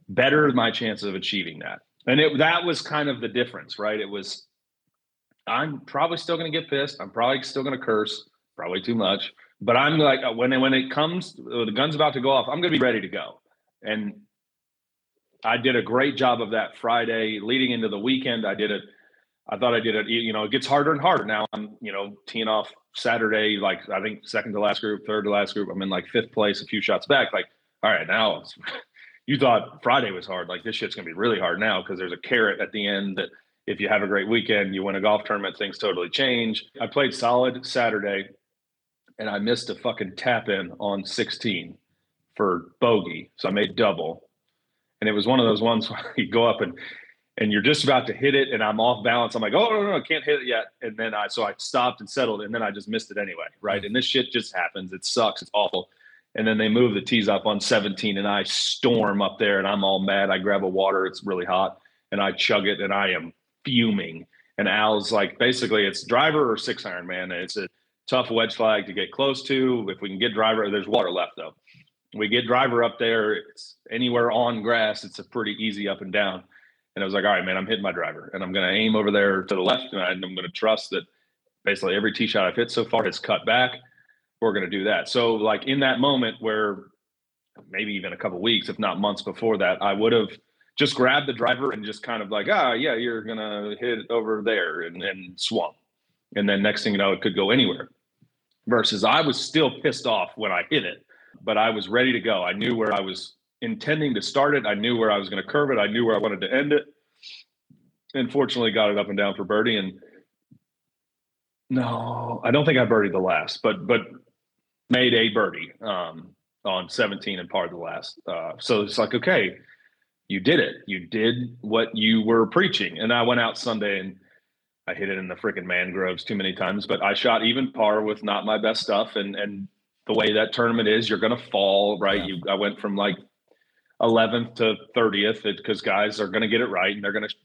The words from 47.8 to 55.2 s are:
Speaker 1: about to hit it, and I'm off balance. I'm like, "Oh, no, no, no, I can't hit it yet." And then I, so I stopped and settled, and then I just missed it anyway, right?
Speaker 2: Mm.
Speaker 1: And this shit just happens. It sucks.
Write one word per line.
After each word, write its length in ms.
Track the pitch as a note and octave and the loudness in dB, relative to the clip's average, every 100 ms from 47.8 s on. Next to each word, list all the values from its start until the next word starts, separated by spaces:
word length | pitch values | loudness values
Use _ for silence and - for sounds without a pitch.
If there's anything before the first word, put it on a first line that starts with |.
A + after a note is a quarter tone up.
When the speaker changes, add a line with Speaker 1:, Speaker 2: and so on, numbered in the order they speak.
Speaker 1:
about 240 | C3 B2+ A#2 | 4 2 2
to 60 | |
hit 220 | G#2 C#3 C#3 | 0 2 2
it, 140 | C3 | 2
and 140 | A2+ | 0
I'm 160 | G#2+ G#2+ | 0 2
off 240 | A#2 A#2 | 2 2
balance. 320 | A2+ A#2+ A#2 A#2+ | 2 2 0 -2
I'm 60 | |
like, 120 | G#2+ | 0
"Oh, 160 | C#3+ A#3 | 2 2
no, 140 | G#3+ | 2
no, 80 | G3+ | 0
no, 60 | E3+ | -2
I 40 | |
can't 220 | - D#3 | -2 -4
hit 180 | D3+ C#3+ | 0 0
it 60 | B2+ | 0
yet." 180 | A2+ G#2+ - | -2 -4 -10
And 160 | A#2 G#2+ | -10 -6
then 160 | A2+ | -4
I, 140 | G#2 G2+ | -4 -4
so 160 | - | -2
I 100 | G#2 - | -4 -4
stopped 440 | - C3 B2 A#2+ | -4 0 0 -2
and 80 | G#2 | -8
settled, 320 | C#3 A#2+ G#2 | -2 0 -2
and 120 | G#2 | -4
then 80 | A#2 | -4
I 100 | G#2+ | -4
just 180 | G2+ G2+ | -6 -6
missed 220 | A2 - | -6 -4
it 60 | G2+ | -6
anyway, 280 | G2 E2 D#2 _ | -6 -8 -12 _
right? 200 | G#2 G2+ | -4 -2
Speaker 2:
Mm. 60 | G2+ | 0
Speaker 1:
And 80 | B2 | -2
this 100 | B2 | 0
shit 260 | C3 A#2+ | 0 0
just 240 | A#2+ A2 F#2 | -4 -4 -4
happens. 360 | F2 G2 F#2 | -4 -6 -12
It 140 | F#2 - | -10 -4
sucks. 360 | B2 | 0